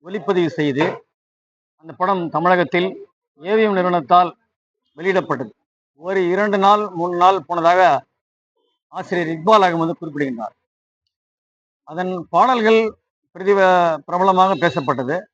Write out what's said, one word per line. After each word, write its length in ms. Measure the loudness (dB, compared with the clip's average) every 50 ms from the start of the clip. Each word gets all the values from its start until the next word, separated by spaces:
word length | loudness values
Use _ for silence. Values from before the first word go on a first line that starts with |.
| _
ஒளிப்பதிவு 460 | -10 -10 -8 -4 -2 0 0 0 -2
செய்து 340 | -2 -2 -4 -2 0 -2 -2 -2 -4 -8 _ _ _ _ _ _ _ _ _ _ _ _ _ _ _ _
அந்த 120 | _ -20 -8
படம் 300 | -4 -2 -2 -2 -2 -4 -4
தமிழகத்தில் 580 | -4 -2 2 2 2 2 2 -2 -2 -2 -2 -4 -6 -10 -20 _ _ _ _ _ _ _
ஏவிஎம் 360 | -6 -2 0 0 2 2 0
நிறுவனத்தால் 540 | 0 0 0 -2 -2 0 2 4 4 4 2 -2 _ _ _ _ _ _ _ _ _ _ _ _ -8
வெளியிடப்பட்டது. 540 | -4 -2 0 -2 -2 -2 -6 -6 -6 -12 _ _ _ _ _ _ _ _ _ _
ஒரு 200 | -10 -6 -2 -2 0 0
இரண்டு 280 | 0 -2 -2 -2 0 2
நாள், 240 | 4 4 4 2 0 -6
மூணு 280 | -6 -6 -6 -4 -2
நாள் 220 | 2 4 4 4 2 -2
போனதாக 340 | _ -6 0 2 2 4 4 4 4 2 0 -2 _ _ _ _ _ _ _ _ _ _ _ _ _ _ _ _
ஆசிரியர் 460 | _ -14 -14 -8 -6 -4 -4 -2 -4 -6
இக்பால் 320 | -4 2 4 4 4 4
அகமது 280 | 2 0 -2 -4 -4 -6
குறிப்பிடுகின்றார். 600 | _ -12 -12 -8 -6 -6 -6 -6 -10 -12 -14 _ _ _ _ _ _ _ _ _ _ _ _ _ _ _ _ _ _ _ _ _ _ _ _ _ _ _ -14
அதன் 240 | -10 -8 -6 -6 -6 -8 -10 _
பாடல்கள் 500 | 2 2 2 2 2 0 2 4 4 4 2 0 -6 _ _ _ _ _ _ _ _
பிரதிவ-, 600 | -6 0 0 2 4 4 4 4 4 2 0 -2 -4
பிரபலமாக 560 | -8 -8 -4 0 0 2 4 2 2 2 2
பேசப்பட்டது. 640 | 0 0 -2 -2 -2 -4 -4 -4 -4 -4 -4 -6 -6 -8 _